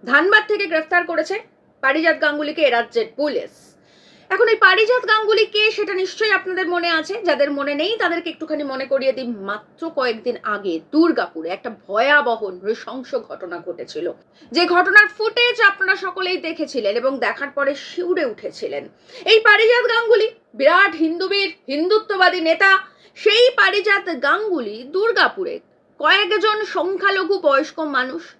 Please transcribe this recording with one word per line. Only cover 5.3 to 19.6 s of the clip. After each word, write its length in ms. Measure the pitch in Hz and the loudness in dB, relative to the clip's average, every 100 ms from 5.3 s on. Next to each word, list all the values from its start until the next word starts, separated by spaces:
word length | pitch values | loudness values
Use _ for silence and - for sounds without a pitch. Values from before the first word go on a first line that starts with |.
| 453 427 | 0 0
কে, 80 | 415 427 415 | 0 0 -2
সেটা 180 | 415 381 | -4 -4
নিশ্চয়ই 340 | 381 - 427 381 | -6 -4 -2 0
আপনাদের 280 | 370 370 339 | -2 -4 -2
মনে 140 | 349 339 320 | -2 0 -2
আছে। 160 | 311 415 370 | -4 -6 -2
যাদের 220 | 277 285 277 | 0 0 -2
মনে 160 | 277 285 | -4 -4
নেই, 120 | 349 440 | -4 -2
তাদেরকে 260 | 370 339 339 | -2 -2 -6
একটুখানি 320 | - 320 302 285 | -12 -8 -6 -6
মনে 140 | 262 262 | -8 -4
করিয়ে 200 | 269 262 254 | -2 0 -2
দিই। 120 | 240 214 196 | -6 -8 -8
মাত্র 340 | 208 - _ 330 320 | -10 -10 _ -8 -4
কয়েকদিন 380 | 247 226 247 233 220 | -4 -4 -6 -6 -6
আগে 200 | 202 196 160 160 | -6 -4 -6 -2
দুর্গাপুরে 540 | 294 330 240 180 165 165 190 | 2 2 2 -4 -8 -10 -8
একটা 140 | 247 214 | -10 -14
ভয়াবহ 560 | - 202 269 294 247 226 208 180 | -6 0 4 4 4 -2 -6 -8
নৃশংস 480 | 196 233 - 254 247 262 - | -6 -6 -8 -14 -8 -8 -8
ঘটনা 280 | 143 185 170 - | -14 -12 -12 -12
ঘটেছিল, 400 | - - 156 170 - _ _ - 277 | -12 -12 -8 -8 -10 _ _ -4 0
যে 60 | 349 | 2
ঘটনার 320 | 349 359 403 415 - | 4 6 6 4 0
ফুটেজ 400 | 440 453 480 466 403 | -4 0 0 4 2
আপনারা 240 | 392 381 392 | 2 -2 -2
সকলেই 340 | 381 381 359 370 330 | -4 -6 -4 -4 -6
দেখেছিলেন 480 | 320 302 269 202 226 | -6 -6 -4 -2 -2
এবং 120 | 254 269 220 | -2 -2 -4
দেখার 240 | 226 277 277 | -4 -8 -2
পরে 160 | 277 277 - | -2 -2 -10
শিউরে 360 | - 359 359 277 | -8 -2 -2 -2
উঠেছিলেন। 520 | 208 - - - 285 - _ _ - 381 | -4 -12 -10 -8 -8 -12 _ _ -10 4
এই 60 | 440 440 | 6 6
পারিজাত 360 | 415 | 6